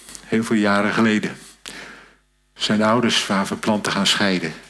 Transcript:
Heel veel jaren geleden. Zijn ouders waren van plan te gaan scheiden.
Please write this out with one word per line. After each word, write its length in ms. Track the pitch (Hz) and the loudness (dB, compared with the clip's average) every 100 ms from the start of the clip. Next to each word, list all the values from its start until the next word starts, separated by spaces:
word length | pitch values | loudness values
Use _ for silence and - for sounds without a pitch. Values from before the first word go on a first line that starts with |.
| - - | -20 -20
Heel 200 | - 113 | -4 -2
veel 120 | 113 113 | 2 2
jaren 360 | 104 101 104 | 4 2 2
geleden. 440 | 95 113 107 107 - - - - - - - - _ _ _ _ | 2 2 2 -2 -10 -20 -20 -18 -16 -18 -20 -20 _ _ _ _
Zijn 280 | - - 107 | -8 -2 2
ouders 440 | 110 117 113 - - | 4 2 2 0 0
waren 200 | 98 95 | -2 -2
van 120 | 101 | -4
plan 220 | - 107 | -2 0
te 100 | 95 | 0
gaan 160 | 98 92 | 0 0
scheiden. 480 | - 101 90 82 - - | 2 2 0 -4 -10 -20